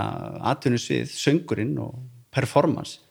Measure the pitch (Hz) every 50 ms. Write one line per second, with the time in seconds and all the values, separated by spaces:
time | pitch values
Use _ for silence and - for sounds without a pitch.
0 | 101 110 - - - - - - - 113 135 - - - 120 117 - - - -
1 | - - - - - 143 143 170 170 - - 98 104 135 151 - 113 - - -
2 | - - - - - _ - 139 131 - - 147 147 165 127 - - - - -
3 | - _